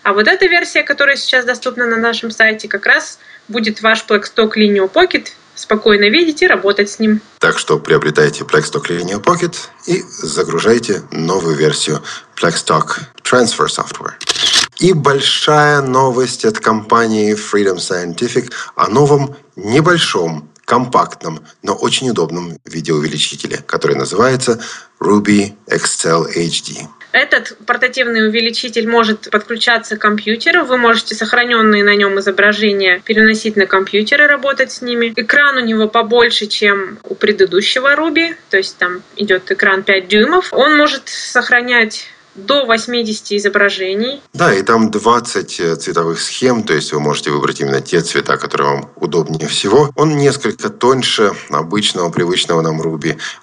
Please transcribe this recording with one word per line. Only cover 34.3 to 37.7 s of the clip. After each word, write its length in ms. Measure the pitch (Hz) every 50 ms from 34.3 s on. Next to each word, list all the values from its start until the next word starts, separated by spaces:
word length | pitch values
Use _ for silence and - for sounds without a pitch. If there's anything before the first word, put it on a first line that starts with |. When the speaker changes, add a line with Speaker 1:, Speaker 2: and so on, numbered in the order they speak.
| 294 262 247 277 269 - 262 254 -
Speaker 1:
с 100 | - 254
ними. 280 | 240 240 233 233 233 226
Экран 400 | - 226 220 - 285 285 285 269
у 40 | 262
него 280 | 247 226 220 214 220 214
побольше, 560 | - 233 226 214 233 240 233 240 226 - 214 208
чем 500 | - - 214 208 202 196 190 185 214 - -
у 120 | - 190
предыдущего 840 | - - 208 208 202 190 180 170 190 208 -